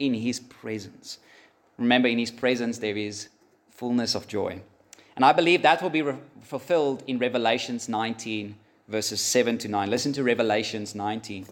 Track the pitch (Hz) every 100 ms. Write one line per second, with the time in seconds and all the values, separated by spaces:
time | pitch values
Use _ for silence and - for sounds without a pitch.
0 | 139 117 117 120 - - 113 110 95 -
1 | - - _ - - _ _ - 120 123
2 | 127 117 117 120 127 127 117 117 107 101
3 | 104 104 - _ _ _ _ - 123 123
4 | 113 101 - 104 95 92 - _ _ -
5 | - - 131 156 170 175 151 170 180 156
6 | 147 131 - - - 135 - 170 143 131
7 | - 127 123 123 113 120 - 120 - 110
8 | 113 113 113 107 104 104 _ _ - 107
9 | 104 104 - 127 117 117 107 104 98 117
10 | 143 139 123 117 113 107 113 110 104 104
11 | 104 110 - 101 92